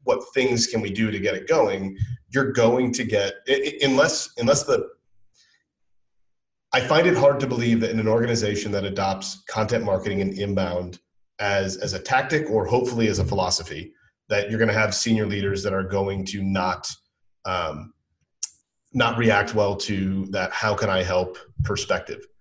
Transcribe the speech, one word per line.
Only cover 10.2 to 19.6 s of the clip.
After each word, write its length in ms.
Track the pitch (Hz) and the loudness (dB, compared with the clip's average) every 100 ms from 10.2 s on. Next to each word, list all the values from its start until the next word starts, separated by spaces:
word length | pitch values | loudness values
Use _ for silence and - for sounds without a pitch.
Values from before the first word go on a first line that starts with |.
and 140 | 95 95 | -2 -2
inbound 640 | 101 98 92 87 90 90 _ _ _ _ | -2 0 -2 -2 -6 -12 _ _ _ _
as, 380 | 104 98 95 - | -2 0 -2 -4
as 160 | 170 | -6
a 80 | 131 | -6
tactic, 500 | - 131 127 156 156 | 0 0 2 -2 0
or 160 | 110 92 | 0 2
hopefully 400 | 120 127 117 110 | 0 0 0 0
as 140 | 95 | 2
a 40 | |
philosophy, 680 | 92 98 87 - - 73 - _ _ _ _ | 0 0 0 -2 -6 -12 -14 _ _ _ _
that 220 | 104 101 | -2 0
you're 80 | 110 | 2
gonna 140 | 113 | 2
have 200 | 104 107 | 4 0
senior 340 | - 117 113 101 | 0 0 2 2
leaders 360 | 101 98 95 | -2 -2 -2
that 100 | 104 | -2
are 120 | 95 | -2
going 400 | 92 98 98 98 95 | -2 -2 -2 -2 -6
to 160 | 101 | -4
not, 480 | 98 95 90 - - - _ _ _ _ | -2 0 0 -2 -6 -14 _ _ _ _
um, 500 | 95 92 80 73 - _ _ _ _ _ - _ _ _ _ | -6 -4 -4 -6 -14 _ _ _ _ _ -12 _ _ _ _
not 220 | 131 117 117 | 0 0 2
react 380 | 117 101 101 | 4 4 2
well 200 | 110 | 2